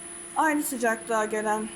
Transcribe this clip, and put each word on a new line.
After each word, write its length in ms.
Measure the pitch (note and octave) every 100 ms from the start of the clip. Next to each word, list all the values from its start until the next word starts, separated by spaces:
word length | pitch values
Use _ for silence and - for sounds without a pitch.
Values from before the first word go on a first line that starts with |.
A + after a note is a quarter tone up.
| - - - -
Aynı 260 | D#4 D4
sıcaklığa 600 | D4 B3+ A#3 A3+ A#3 A3+
gelen 440 | G#3+ A3 G#3+ G#3+ G#3+